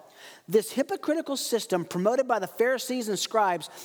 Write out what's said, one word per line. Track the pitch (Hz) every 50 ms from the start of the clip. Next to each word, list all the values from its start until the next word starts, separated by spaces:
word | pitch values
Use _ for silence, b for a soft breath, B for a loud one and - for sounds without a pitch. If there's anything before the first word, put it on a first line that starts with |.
| - B B B B B B B B
This | - 175 220 202 - -
hypocritical | 247 - - 392 - - 311 302 330 - 294 277 233
system | - - 240 214 - - 185 175 165
promoted | - - 180 185 214 247 262 262 247
by | 233 208
the | 185
Pharisees | - - - 226 254 262 226 - - 254 254 226 220
and | 196 180
scribes | - - - 226 208 190 175 165 147 - B B B